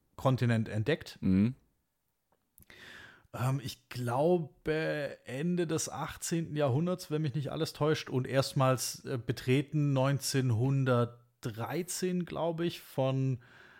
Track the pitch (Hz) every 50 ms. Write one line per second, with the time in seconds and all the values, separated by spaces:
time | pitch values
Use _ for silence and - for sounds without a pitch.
0 | _ _ _ - - 131 131 - 127 120 117 113 107 - 101 110 107 139 170 -
1 | - - - - - 95 95 95 104 123 131 - _ _ _ _ _ _ _ _
2 | _ _ _ _ _ _ _ _ _ _ _ - - - - - - - - -
3 | - - - - _ _ - 107 120 135 135 139 117 117 - - _ _ - 123
4 | 123 117 117 135 151 175 180 170 151 - - _ - 156 156 156 160 156 151 151
5 | 143 - - - _ - 120 139 165 175 180 175 170 156 165 151 - - - 135
6 | 156 - - - - - 175 165 165 - 147 147 143 131 123 151 170 180 185 180
7 | - - 151 156 156 143 113 156 131 135 143 151 160 - - - 147 156 151 -
8 | - - 139 127 127 104 127 139 131 - - 139 131 131 131 120 - - - -
9 | - 131 135 120 - - 120 - - 127 131 143 139 - 156 151 143 143 135 131
10 | 131 139 143 135 - - - 135 131 127 110 107 123 135 139 139 131 131 123 120
11 | 120 120 - - _ _ _ _ - 123 104 113 117 110 143 170 180 - - -
12 | 185 185 180 180 165 160 151 151 160 170 170 160 170 170 - - - - - 139
13 | 131 131 131 131 135 135 127 - - - - - - - -